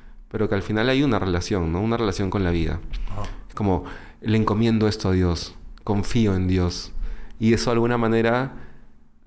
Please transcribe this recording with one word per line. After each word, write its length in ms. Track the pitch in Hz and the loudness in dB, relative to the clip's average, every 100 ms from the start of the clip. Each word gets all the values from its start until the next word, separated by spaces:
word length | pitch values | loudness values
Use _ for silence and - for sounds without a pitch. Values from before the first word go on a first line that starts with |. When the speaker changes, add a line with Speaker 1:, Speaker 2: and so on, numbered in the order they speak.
| - - - | -20 -20 -10
Speaker 1:
pero 220 | 107 104 | -2 0
que 60 | 101 | 0
al 60 | |
final 280 | 95 107 123 | 0 0 2
hay 140 | 131 | 2
una 160 | 143 104 | 2 2
relación, 520 | 95 87 - 101 80 | 0 -2 0 0 0
¿no? 80 | 85 | 0
Una 160 | 110 117 | 0 0
relación 340 | 107 - 95 | -2 -2 -2
con 140 | 104 | 0
la 80 | 90 | 0
vida. 300 | 85 80 80 - - - | 0 0 -2 -6 -6 -4
Speaker 2:
Ajá. 140 | - 95 - - | -4 -6 -8 -12
Speaker 1:
Es 80 | - | -4
como, 300 | 101 90 - - - - | 0 0 -2 -12 -16 -8
"Le 160 | 110 110 | 0 2
encomiendo 540 | 107 104 117 113 107 | 2 4 4 4 2
esto 180 | - 98 | 2 0
a 60 | |
Dios, 420 | 92 90 87 - - - - - | 2 2 0 -6 -14 -18 -10 -2
confío 500 | 104 95 120 107 92 | -2 2 2 2 2
en 140 | 92 | 2
Dios". 420 | 92 87 - - - - - - - | 2 0 -2 -8 -6 -4 -6 -10 -2
Y 140 | 113 | 2
eso 160 | 113 127 | 2 2
de 60 | 117 | 2
alguna 220 | 117 120 | 2 2
manera 580 | 113 113 113 120 135 - - - - - - - | 2 2 2 2 -2 -8 -14 -16 -20 -20 -20 -20